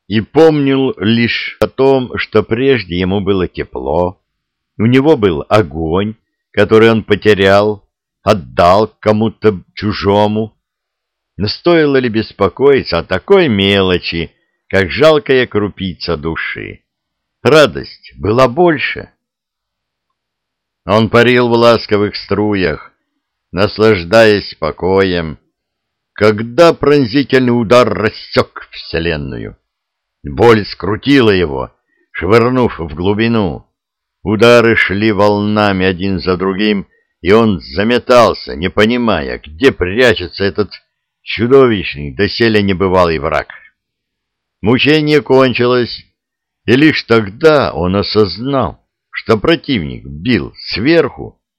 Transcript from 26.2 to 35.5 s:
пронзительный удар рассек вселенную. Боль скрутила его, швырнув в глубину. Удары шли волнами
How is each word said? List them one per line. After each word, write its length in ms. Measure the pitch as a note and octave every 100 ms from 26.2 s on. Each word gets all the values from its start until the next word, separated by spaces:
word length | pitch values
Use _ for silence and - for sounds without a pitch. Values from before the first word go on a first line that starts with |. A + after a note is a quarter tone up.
| G#2+ G#2+ A#2 A#2+ E3+
пронзительный 840 | D#3+ C#3+ D3 B2 B2+ C3 C3 B2+ A#2+
удар 360 | A2 B2 A#2+
рассек 760 | G2 G#2+ - - - G#2+ - -
вселенную. 880 | - - D#2+ E2 D#2+ C#2+ A#1+ G#1 - _ _ _ _ _ _
Боль 420 | D2 C#2+ A2+ A2+ F#2+
скрутила 640 | - F2+ G#2+ - C#3 A2+
его, 420 | F#2+ E2 C2+ B1 _ _ _ _
швырнув 680 | - E2+ A2+ A#2 B2+ A#2 -
в 140 | E2
глубину. 720 | D2 F2+ G#2 A2+ A2+ F#2+ C2+ - _ _ _ _ _
Удары 520 | E2+ G#2+ A#2 A#2+ A2+ G#2+
шли 380 | - F#2+ A2
волнами 720 | G2 G#2 G#2 G#2